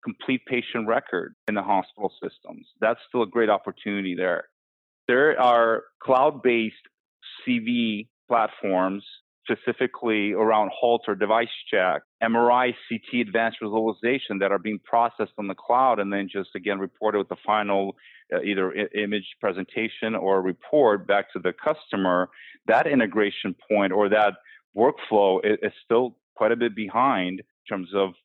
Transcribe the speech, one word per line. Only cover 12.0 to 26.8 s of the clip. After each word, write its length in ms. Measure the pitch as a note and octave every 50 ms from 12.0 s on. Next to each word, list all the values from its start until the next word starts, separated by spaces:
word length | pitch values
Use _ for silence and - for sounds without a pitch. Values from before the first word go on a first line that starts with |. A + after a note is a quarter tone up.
| _ _ _ _
M 160 | A2+ A2+ A#2
R 160 | A#2 A#2+ A#2+
I, 200 | A#2+ B2 B2+ B2 A2+ - -
C 140 | - A#2+ G#2+ - -
T 120 | - A#2+
advanced 340 | A#2 G#2 F#2 A2+ A2+ A2+ A2 -
visualization 760 | A2+ G#2+ G2+ A2+ A2 A2+ G#2+ _ - A#2 C3+ C3+ - - G#2 G2
that 120 | G2 G2
are 60 | G2 G2
being 200 | F2 A2 G#2+ F#2+ _
processed 480 | - - A#2 A#2 A#2 - - A2 F#2+ _ -
on 80 | G#2
the 80 | G2 F#2
cloud 440 | - - - A#2+ B2 C3 C3 A#2 G#2
and 140 | G2+ G2
then 160 | G2+ G2+ G2 F#2+
just, 200 | - G2+ F#2+ - _
again, 240 | G2 F2 G2+ G2+ F#2+
reported 380 | G2 F#2 _ _ A2 G#2+ G#2
with 140 | G#2 F#2+ _
the 60 | F#2 - -
final, 500 | - G#2 G#2+ G#2 G2+ G2+ G2 G2 G2 F#2+ _ _ - - - _ _ -
uh, 80 | F2+
either 320 | - G2+ G#2 F#2+ F#2 F#2 -
i-, 220 | G2+ G#2 - - G#2
image 280 | G#2+ G2+ G#2+ G#2 F#2+ - - _
presentation 720 | - G#2 F2+ F#2 F#2 _ - A#2 A2 A2 - - - A2 A2+
or 280 | F#2+ E2 F#2+ G2 F#2+
report 640 | F#2 F#2+ F2+ _ - - - D3+ C#3+ A2+ G#2 G2 F#2
back 260 | - G2 G2+ G2 -
to 60 | - -
the 160 | E2+ F2+ F2
customer. 720 | - - D#3 D#3 D3+ - _ - G2+ F#2+ F#2 F2+ F2+ F#2 - _ - - - - - _
That 200 | - A2 B2 D#3+
integration 680 | E3 C#3+ C3 A#2 G2+ F2 A2 G#2 G#2 - - - G2 F2 _ _ _
point 220 | G#2+ G#2 G2+ F#2+
or 180 | F#2 G#2 G#2 G2+
that 240 | G#2 G#2+ G#2+ G#2 G2 - _ - - - _ _ _
workflow 640 | G2 A2+ C#3 - - - - A2 G#2 G2+ G2 F#2+ F#2
i-, 240 | - G#2 G#2+ - -
is 60 | G#2 - -
still 360 | _ _ A#2 A#2 B2+ A#2+ A#2 _ _ _ _
quite 180 | - A2 G#2+
a 40 | A#2
bit 200 | A#2 A#2+ A#2 G#2
behind 640 | G2+